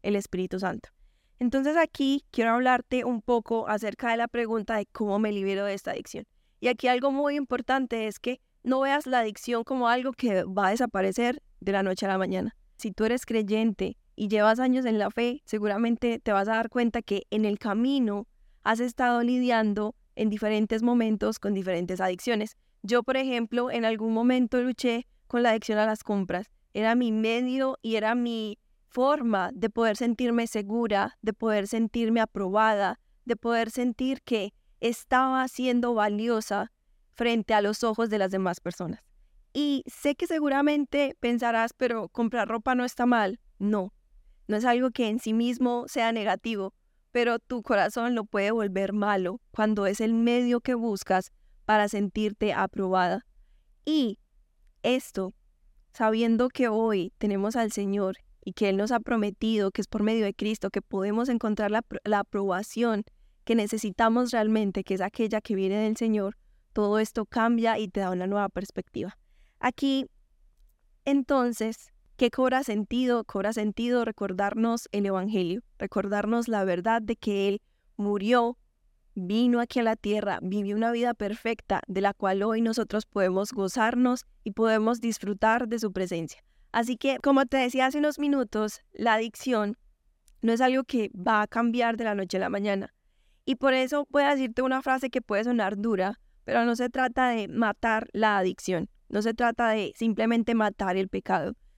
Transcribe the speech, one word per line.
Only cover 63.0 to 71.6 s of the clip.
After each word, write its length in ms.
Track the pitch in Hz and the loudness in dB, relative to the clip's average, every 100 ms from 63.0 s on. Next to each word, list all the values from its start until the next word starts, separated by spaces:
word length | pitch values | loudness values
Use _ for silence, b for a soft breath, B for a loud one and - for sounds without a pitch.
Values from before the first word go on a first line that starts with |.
| - _ _ _ | -4 _ _ _
que 120 | - 226 | 0 2
necesitamos 720 | 208 220 208 - 226 233 247 | 2 -2 -4 2 4 4 2
realmente, 540 | 240 220 220 202 196 | 2 2 2 2 -2
que 100 | - | -2
es 60 | 190 | -2
aquella 400 | 190 - 220 214 | -2 -2 -2 -2
que 160 | - 196 | -2 -2
viene 200 | 190 202 | 0 0
del 200 | 214 220 | 0 0
Señor, 400 | 226 214 196 - _ _ _ | 0 0 -2 -6 _ _ _
todo 240 | - 208 214 | -2 0 2
esto 280 | 214 - 208 | 0 -4 -4
cambia 520 | 240 226 233 226 220 | 0 2 2 2 0
y 100 | 208 | -2
te 120 | 196 | -4
da 100 | 190 | -2
una 160 | 185 185 | -2 -2
nueva 220 | 202 196 | -2 -2
perspectiva. 720 | - 202 - - - 185 - _ _ _ _ | -4 -8 -10 -10 -8 -8 -10 _ _ _ _
Aquí, 480 | 247 - 277 269 262 _ _ _ _ _ _ _ _ _ | -4 0 0 0 -2 _ _ _ _ _ _ _ _ _
entonces, 880 | - 277 254 269 240 233 | 0 0 2 2 2 0